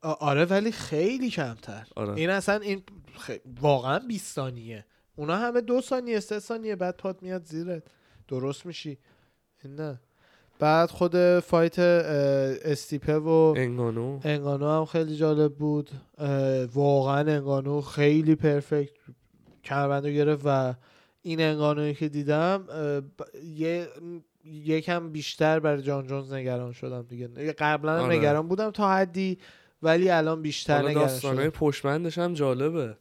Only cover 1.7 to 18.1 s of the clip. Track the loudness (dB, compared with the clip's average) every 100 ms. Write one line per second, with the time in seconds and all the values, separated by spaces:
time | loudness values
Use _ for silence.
1.7 | -16 -14 -8 -6 -2 0 0 0 -2 -2
2.7 | -8 -8 -20 -20 -20 -12 -12 -12 -4 2
3.7 | 2 2 -2 -2 -8 -8 -8 -8 -10 -14
4.7 | -16 -18 _ _ -12 -4 -2 0 -2 0
5.7 | 0 0 -4 -2 -4 -2 -8 -6 -8 -6
6.7 | -4 -4 -4 -8 -8 -8 -10 -8 -8 -6
7.7 | -8 -10 _ _ _ -10 -6 -6 -6 -12
8.7 | -12 -12 -14 _ _ _ _ _ _ -20
9.7 | -10 -10 -10 _ _ _ _ _ _ 2
10.7 | 4 4 2 0 4 6 4 4 2 2
11.7 | 4 4 4 4 2 4 2 2 -2 -2
12.7 | -4 -4 -6 0 0 4 6 6 6 0
13.7 | 0 -2 -2 -6 -4 -2 -2 -2 -2 0
14.7 | 0 0 -2 -2 0 2 4 2 2 -2
15.7 | -2 -4 -12 -20 _ -2 0 2 0 0
16.7 | 2 4 4 4 2 2 0 0 -2 0
17.7 | -4 -4 2 4